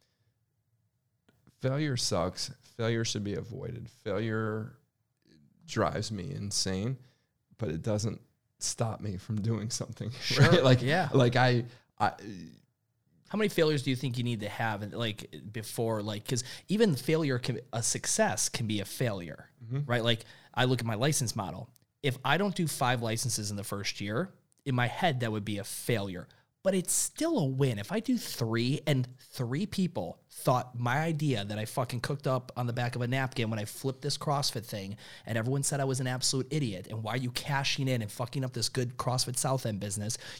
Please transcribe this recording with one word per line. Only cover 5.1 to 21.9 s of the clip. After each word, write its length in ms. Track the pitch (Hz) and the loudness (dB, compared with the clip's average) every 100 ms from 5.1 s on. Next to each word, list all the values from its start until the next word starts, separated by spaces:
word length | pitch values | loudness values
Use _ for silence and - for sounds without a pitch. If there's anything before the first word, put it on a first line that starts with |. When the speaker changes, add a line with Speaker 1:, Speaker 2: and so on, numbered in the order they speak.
| _ _ - _ _ - | _ _ -20 _ _ -6
Speaker 1:
drives 440 | - 90 - 110 | 2 2 2 -2
me 220 | 104 90 | -4 -6
insane, 600 | 98 101 - 98 95 113 131 - _ _ _ _ - | -6 -4 0 0 0 -2 -4 -8 _ _ _ _ -6
but 100 | 107 | -4
it 140 | 80 | -2
doesn't 380 | 113 104 104 - - _ _ - | 0 0 0 -4 -12 _ _ -8
stop 420 | - - 113 104 | -6 -2 -2 -2
me 160 | 104 92 | -6 -8
from 240 | - 107 | -4 -2
doing 300 | 107 110 107 | 0 0 -2
something, 400 | - - 110 104 123 | -6 -6 -8 -8 -6
<laughs> 60 | |
Speaker 2:
Sure. 260 | - 127 143 | 0 6 8
Speaker 1:
right? 160 | 175 | 10
Like, 180 | 131 127 | 8 6
Speaker 2:
Yeah. 260 | 123 165 175 | 6 2 4
Speaker 1:
like, 240 | 135 123 127 | 6 6 6
I, 280 | 127 123 117 - _ - | 6 4 0 -10 _ 0
I 140 | 104 - 101 95 80 53 _ _ _ _ _ _ - | 0 0 -12 -12 -14 -18 _ _ _ _ _ _ -8
Speaker 2:
How 100 | 208 | -2
many 100 | 214 | 0
failures 340 | - 156 147 | 4 4 4
do 80 | 127 | 0
you 60 | 123 | 0
think 220 | 139 120 | -2 -2
you 60 | |
need 160 | 120 117 | -2 -2
to 80 | 104 | -4
have, 440 | - 113 104 101 | -2 -2 -2 -4
like, 400 | 101 117 101 - 76 65 | -2 -2 -4 -10 -14 -10
before, 500 | 113 107 - 113 110 | -10 -8 -2 0 0
like, 240 | 104 104 - | -2 -4 -2
'cause 180 | 123 - - - | -2 -4 -10 -2
even 260 | 202 226 139 | 4 4 4
failure 420 | - 160 151 123 | 2 2 2 0
can, 220 | - 120 - | -2 -6 -4
a 100 | 117 | -4
success 680 | 113 120 - - 214 95 - | -2 -2 0 2 2 2 -2
can 180 | - 113 | 0 0
be 140 | 104 | 0
a 40 | |
failure, 680 | 98 - 123 98 85 - - - | -2 0 0 0 -6 -12 -16 -18
Speaker 1:
Mm-hmm. 160 | 113 131 143 | -8 -4 0
Speaker 2:
right? 120 | 120 | 2
Like, 200 | 117 113 - - - | 4 2 0 -20 -6
I 100 | - | 2
look 160 | 127 127 | 4 4
at 60 | 117 | 2
my 80 | 107 | 2
license 380 | 139 151 117 113 | 2 2 0 -2
model. 340 | 92 92 - - _ | -4 -6 -10 -16 _